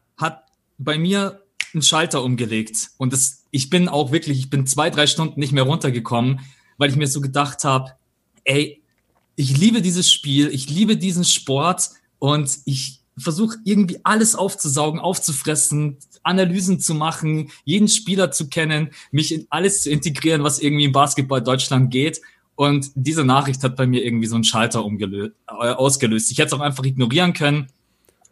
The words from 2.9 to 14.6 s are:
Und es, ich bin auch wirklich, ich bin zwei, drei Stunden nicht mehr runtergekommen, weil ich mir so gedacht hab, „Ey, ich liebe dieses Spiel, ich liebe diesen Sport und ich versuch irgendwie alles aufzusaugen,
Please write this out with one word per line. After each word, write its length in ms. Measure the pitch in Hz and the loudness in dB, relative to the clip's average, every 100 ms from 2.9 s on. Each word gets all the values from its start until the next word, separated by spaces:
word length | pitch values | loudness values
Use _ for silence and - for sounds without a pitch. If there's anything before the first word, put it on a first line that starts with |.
| _ | _
Und 140 | 127 | -2
es, 320 | 131 - - _ | 0 -2 -4 _
ich 180 | 143 131 | -6 0
bin 200 | 185 180 | 0 2
auch 240 | 143 131 | 0 0
wirklich, 260 | 160 147 135 | 0 0 -4
ich 100 | 131 | -2
bin 160 | 143 131 | -2 0
zwei, 240 | 143 160 | 0 0
drei 180 | 147 147 | 2 0
Stunden 340 | - 160 - | 2 -2 -4
nicht 100 | 143 | -2
mehr 120 | 139 | 2
runtergekommen, 760 | 131 160 139 120 113 120 123 135 - - _ - | 2 2 0 -2 -2 0 0 -2 -6 -20 _ -2
weil 120 | 143 | 0
ich 60 | 135 | 2
mir 120 | 143 | 0
so 120 | 143 | -2
gedacht 460 | 139 143 143 - 143 | -2 0 -2 -2 0
hab, 340 | 160 131 - _ _ _ _ 135 | 0 -2 -12 _ _ _ _ 0
„Ey, 360 | 143 147 - _ _ _ _ _ - | 0 0 -6 _ _ _ _ _ -4
ich 220 | 131 135 | 0 4
liebe 240 | 208 226 | 4 4
dieses 280 | 185 175 175 | 0 0 2
Spiel, 380 | - 147 139 147 | 2 2 2 2
ich 160 | 131 135 | 0 -6
liebe 260 | 156 220 214 | 0 2 2
diesen 300 | 185 175 175 | 0 0 0
Sport 640 | - - 135 165 185 - - _ _ | 0 0 0 0 0 -4 -8 _ _
und 420 | 139 147 139 - | 0 0 0 -4
ich 380 | - 131 - - _ - | -4 -4 -6 -12 _ -8
versuch 360 | 170 160 220 - | -6 -2 -2 -2
irgendwie 340 | 190 208 180 - | 0 2 2 0
alles 320 | - 214 220 - | 0 2 2 2
aufzusaugen, 640 | 190 - | -2 -4